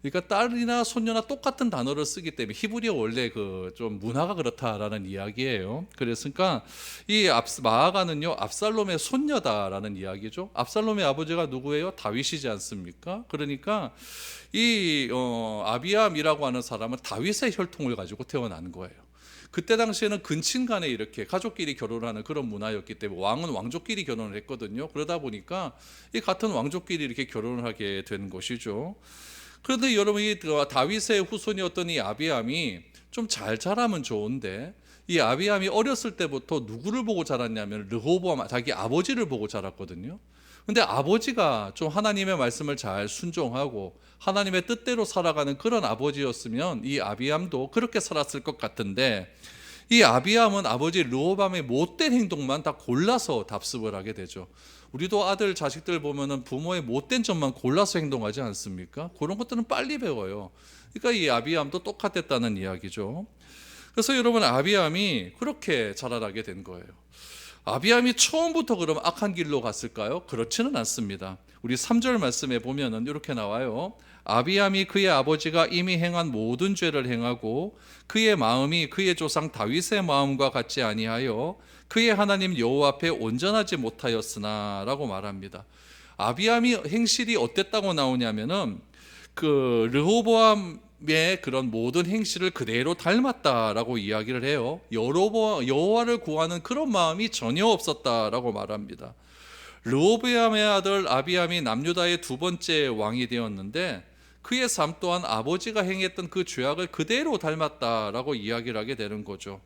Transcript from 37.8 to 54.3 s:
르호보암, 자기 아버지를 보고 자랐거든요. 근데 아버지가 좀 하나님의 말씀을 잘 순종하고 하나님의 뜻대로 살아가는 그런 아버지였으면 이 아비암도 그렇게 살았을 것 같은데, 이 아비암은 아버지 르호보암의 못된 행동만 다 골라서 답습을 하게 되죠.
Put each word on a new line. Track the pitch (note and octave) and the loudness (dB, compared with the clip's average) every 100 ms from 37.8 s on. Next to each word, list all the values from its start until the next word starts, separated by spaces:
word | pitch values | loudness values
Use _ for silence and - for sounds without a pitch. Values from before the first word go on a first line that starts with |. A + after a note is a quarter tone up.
| G2 | -4
르호보암, | A#2 A#2 F3+ F3+ C#3+ G#2 | -4 2 2 2 -2 -2
자기 | B2 B2 | -4 -2
아버지를 | F2+ G#2 C#3+ F#3+ B3+ G3 | -2 0 0 2 0 -2
보고 | B2+ G#2 | -4 -4
자랐거든요. | G#2+ F#2+ - F#2+ F2 G#2+ F#3 _ _ - - - | -6 -8 -10 -14 -12 -12 -14 _ _ -20 -16 0
근데 | G#3+ | 2
아버지가 | G#3 A2 C#3 A3 A3+ A#3+ E3 A#2+ G2+ | 4 2 4 2 2 2 2 2 -2
좀 | - D#3+ | -4 -2
하나님의 | D#3+ G#3+ G3+ F#3+ F3+ | 0 0 0 0 2
말씀을 | B2 A#2+ D3 C#3+ | 0 0 -4 -4
잘 | G#2 G2 G#2 | -4 -4 -4
순종하고 | - F3 E3+ C#3 B2 C#3+ A2+ F#2+ - - _ | -6 -6 -2 -2 -2 -4 -4 -10 -12 -20 _
하나님의 | - G3 G3 F#3 F3+ | 0 0 2 0 0
뜻대로 | A#3 - A#3+ | -4 -2 -2
살아가는 | G#3 - E3+ D3+ C#3+ C#3 | 0 2 2 2 0 0
그런 | A3+ A#3 | 0 0
아버지였으면 | C#3 A2 C#3 C#3+ C#3 A#2+ A#2 A2+ F3 C3 A#2+ | 0 0 -2 0 -2 -2 -6 -2 -2 -2 -2
이 | C#3 | -2
아비암도 | G2 G#2 C3 D3+ F3+ C#3 C3+ | -2 -2 0 0 0 -4 -2
그렇게 | A3+ A#3 A3+ | -2 0 -2
살았을 | - D#3+ C#3+ C#3 | -2 -2 -2 -4
것 | C#3+ C#3 | -8 -6
같은데, | A2 - G#2 G2 C3 G#2 F2+ - - - - - - | -8 -4 -4 2 2 2 -4 -16 -20 -20 -20 -20 4
이 | A#3 | 8
아비암은 | F3 A#2+ C#3+ A3+ A3+ G3 E3 | 10 8 6 6 6 4 0
아버지 | B2 D#3 F3 | 0 2 2
르호보암의 | C#3+ G2+ E3+ F#3+ G3 F#3 | 0 2 0 2 0 0
못된 | C3+ B2 E3+ - D#4+ | -2 0 0 0 2
행동만 | B3 G3+ D#3+ C3+ C#3+ | 4 2 -2 -2 -2
다 | D#3 | -2
골라서 | - - B2 F#3+ B3 - B2+ G2 | -6 0 2 4 2 2 -2 -2
답습을 | G#2 - B2 A2 G2+ | -6 -6 -4 -4 -6
하게 | G2 | -8
되죠. | G#2+ F#2 | -10 -10